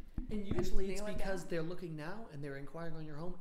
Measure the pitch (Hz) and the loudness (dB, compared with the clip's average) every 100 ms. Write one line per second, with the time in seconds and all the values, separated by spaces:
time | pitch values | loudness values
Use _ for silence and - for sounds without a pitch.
0 | - - - 208 208 185 - 202 196 190 | -8 -8 -4 -4 0 2 8 8 8 2
1 | 208 196 196 190 - 170 160 180 175 156 | -2 0 0 -2 -2 -4 -2 -4 -6 -8
2 | 156 208 220 147 147 139 143 165 170 160 | -8 -8 -10 -10 -8 -8 -10 -8 -4 -4
3 | 151 147 170 175 | -6 -6 -4 -6